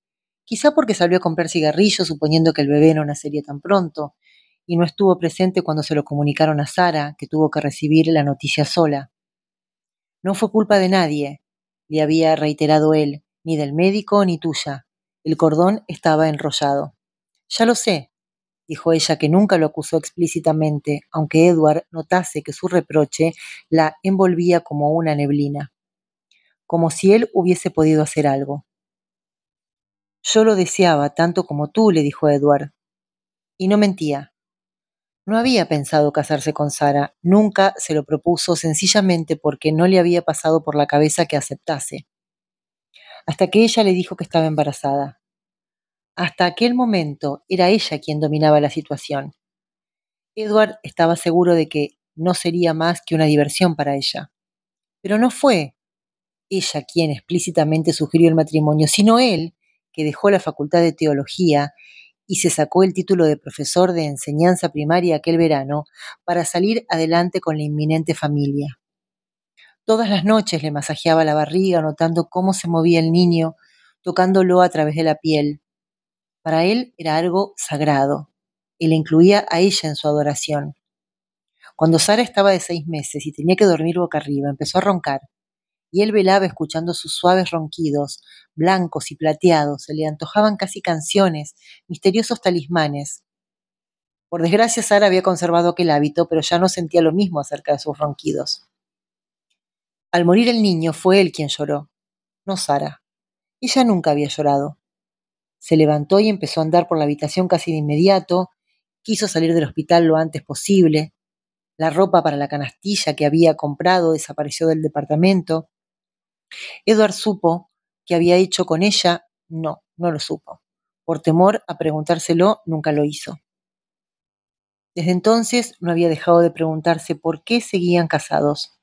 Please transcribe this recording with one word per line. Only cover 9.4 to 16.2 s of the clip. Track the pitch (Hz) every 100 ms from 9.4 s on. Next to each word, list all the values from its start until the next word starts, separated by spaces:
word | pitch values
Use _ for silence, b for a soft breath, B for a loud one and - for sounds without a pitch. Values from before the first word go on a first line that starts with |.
| _ _ _ _ _ _ _ _
"No | 185
fue | 190 214
culpa | 220 214 202
de | 185
nadie", | 190 165 147 143 147 _ _ _ _ -
le | 156
había | 151 160 160
reiterado | 156 151 147 151 156 156
él, | 156 143 147 _ _
"ni | 160 151
del | 143
médico | 151 185 208 208 202
ni | 190 160
tuya. | 165 147 147 135 _ _ _ _
El | 156 156
cordón | 160 156 185 220 -
estaba | 151 165 156